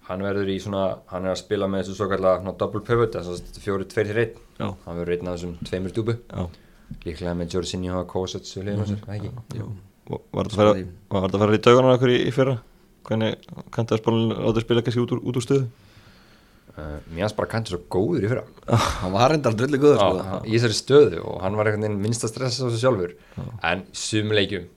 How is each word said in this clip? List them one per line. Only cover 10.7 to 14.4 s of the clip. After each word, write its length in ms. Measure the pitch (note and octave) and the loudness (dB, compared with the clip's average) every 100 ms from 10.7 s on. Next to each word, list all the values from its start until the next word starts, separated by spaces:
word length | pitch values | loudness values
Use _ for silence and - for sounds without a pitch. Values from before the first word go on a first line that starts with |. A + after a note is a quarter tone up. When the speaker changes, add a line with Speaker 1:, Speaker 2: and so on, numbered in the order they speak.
Speaker 3:
Sorry. 160 | G2 F2+ F2 - | 4 -2 -14 -4
Speaker 2:
var 120 | G2+ | -2
þetta 120 | F#2+ | 0
að 80 | G2 | 2
fara 140 | G#2 A2 | 4 6
í 40 | |
taugarnar 260 | B2 B2 C3 | 8 8 8
á 60 | B2 | 6
okkur 140 | B2+ | 4
í, 60 | B2 - | 2 2
í 40 | |
fyrra? 220 | B2+ C3 A#2+ - _ _ _ | 2 0 0 -8 _ _ _
Hvernig 300 | - A2 A2 - - - - | -4 0 0 -2 -10 -18 -8
Kante 240 | - A2+ | -4 0
að 60 | A2+ | 0
spila, 360 | - A2+ A2+ - | 2 2 2 2